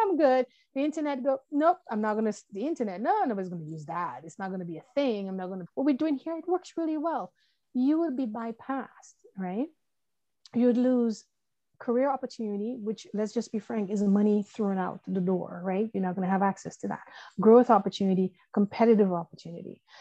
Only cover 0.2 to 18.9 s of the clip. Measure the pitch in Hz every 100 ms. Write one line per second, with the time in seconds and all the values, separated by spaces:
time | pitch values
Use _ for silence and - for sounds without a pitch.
0.2 | 285 254 247 _ _ 269 294 311 294 277
1.2 | 269 269 - 285 320 349 - 220 214 214
2.2 | 220 208 - 196 277 320 214 180 277 427
3.2 | 320 202 185 175 156 160 147 170 165 135
4.2 | 160 - 190 190 175 156 - - 277 208
5.2 | 196 190 185 190 175 - 277 254 311 269
6.2 | 320 330 339 359 - - 320 311 320 277
7.2 | 180 _ _ _ _ 254 269 311 339 254
8.2 | 247 226 226 226 - 269 - - - _
9.2 | - 196 185 196 320 _ _ _ _ _
10.2 | _ _ - 233 247 240 254 254 233 214
11.2 | - _ _ _ _ _ - 240 277 269
12.2 | 254 - 220 202 214 254 208 214 - 202
13.2 | 214 240 - 220 - 226 196 208 202 202
14.2 | 208 208 202 - 202 190 180 - - 190
15.2 | 180 185 - 175 185 190 220 196 185 180
16.2 | 185 190 196 190 - - 196 175 - -
17.2 | - - 214 240 247 208 196 - 196 185
18.2 | 185 - _ - 202 - 233